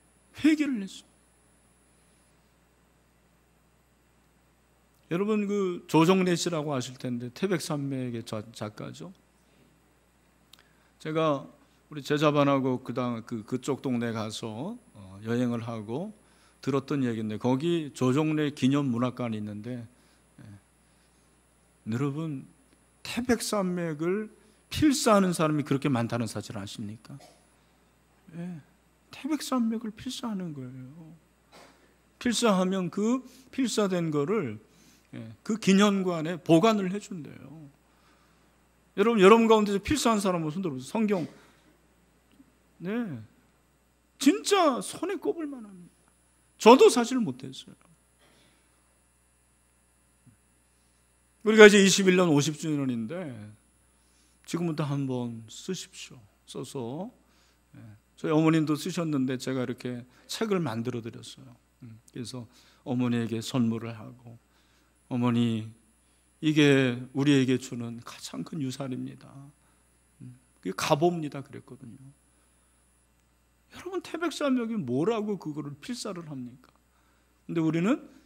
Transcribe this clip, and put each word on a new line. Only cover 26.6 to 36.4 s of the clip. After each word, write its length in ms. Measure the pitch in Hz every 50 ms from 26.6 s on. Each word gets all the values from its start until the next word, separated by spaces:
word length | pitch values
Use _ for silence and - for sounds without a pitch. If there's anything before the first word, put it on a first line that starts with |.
| 98 104 - - 107 101 110 - _ - 139 139 - - - _ _ _ _ _ _ _ _ _ _ _ _ _ _ _ _ _ _ - 160 170
예. 240 | 175 185 175 147 - _ _ _ _ _ _ _ _ _
태백산맥을 800 | - - - 285 311 277 - - 262 254 233 226 233 220 233 214
필사하는 640 | - - - 254 254 - - 233 208 190 185 170 147
거예요. 600 | 139 127 127 131 131 127 127 147 170 165 160 165 160 _ _ _ _ _ _ - - - - - _ _ _ _ _ _ _ _ -
필사하면 720 | - 247 214 - 240 226 196 180 185 185 190 190 180 165
그 340 | - 196 208 226 247 262 254 - - - - -
필사된 580 | - - 277 214 - 226 208 190 185 175 170 160
거를, 500 | 151 147 143 160 214 220 160 117 104 107 - _ _ _ _ - _ _ _ _ -
예, 220 | 123 113 113 110 - -
그 140 | - 226 214
기념관에 800 | - 185 196 190 208 208 196 196 185 180 170 165 151 165 180
보관을 540 | 160